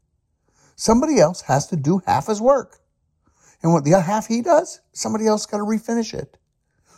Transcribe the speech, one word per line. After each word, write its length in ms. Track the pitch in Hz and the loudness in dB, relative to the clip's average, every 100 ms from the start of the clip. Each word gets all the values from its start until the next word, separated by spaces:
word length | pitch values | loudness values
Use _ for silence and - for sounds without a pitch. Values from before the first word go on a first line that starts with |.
| _ _ _ _ _ _ _ - | _ _ _ _ _ _ _ -4
Somebody 440 | - 233 311 262 | 0 2 2 4
else 220 | 156 185 | 2 0
has 260 | - 139 - | -2 -2 -2
to 80 | 175 | -4
do 260 | 135 190 - | 0 0 0
half 200 | 92 - | -2 -2
his 140 | 208 | 0
work. 380 | 240 277 - _ _ _ _ _ _ _ _ _ | 2 0 -2 _ _ _ _ _ _ _ _ _
And 100 | 165 | 0
what 120 | 170 | 2
the 100 | 143 | 4
other 100 | 190 | 2
half 240 | 170 214 214 | 2 -2 -2
he 140 | 233 | -2
does, 400 | 349 311 - - _ | 2 2 0 -8 _
somebody 340 | - 220 220 220 | -10 -6 -2 0
else 180 | 214 - | 0 -2
gotta 180 | 208 | -6
refinish 500 | 208 220 - 233 220 | -4 -4 -4 -4 -4
it. 240 | - - _ _ _ _ _ _ | -8 -14 _ _ _ _ _ _